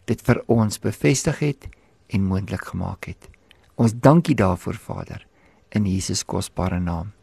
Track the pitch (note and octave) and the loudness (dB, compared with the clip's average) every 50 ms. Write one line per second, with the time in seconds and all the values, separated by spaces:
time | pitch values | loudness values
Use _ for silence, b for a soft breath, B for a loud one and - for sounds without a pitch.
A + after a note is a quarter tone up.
0 | - - A#2+ - - - A#2 - - - A#2 A#2 A2 G#2 - - - G#2+ G#2 - | -4 -4 -4 -4 2 0 0 0 2 0 2 2 2 0 -2 -4 -6 -6 -4 0
1 | - D3 C#3+ C3+ - E3 C#3 - D3+ D3 C#3 - - - b b b b b b | 2 2 2 2 0 -2 -2 -2 -2 -4 -4 -6 -10 -18 b b b b b b
2 | _ - - G2+ G2 F#2+ F#2+ F#2+ G2+ - - F2+ - - - F2+ F#2 F#2 F#2+ - | _ -4 -2 -2 0 0 0 -2 -4 -4 -8 -10 -10 -8 -8 -6 -6 -6 -8 -10
3 | - - F2+ _ - - - b b b b b b b b - B2+ A2+ A2 A#2+ | -12 -16 -16 _ -18 -20 -20 b b b b b b b b 2 2 2 2 4
4 | - - D#3 E3+ E3 - C#3+ A2 G2+ F#2 F#2 F2 - - - - - - - - | 6 8 8 8 6 4 2 2 2 2 2 0 -4 -8 -10 -10 -10 -10 -10 -10
5 | - - - - - _ b b b b b b b b - G#2+ G#2 G2 F#2 F#2+ | -10 -12 -14 -16 -18 _ b b b b b b b b -2 0 0 2 0 -2
6 | F#2 - G2+ - - - - F#2+ G2+ - - - F2+ F#2 F#2 F2+ F2+ F2 E2+ E2 | -2 -2 -4 -6 -6 -4 -4 -6 -6 -6 -4 -4 -2 -2 -2 -2 -2 -2 -4 -6
7 | E2+ G2+ - _ | -6 -10 -14 _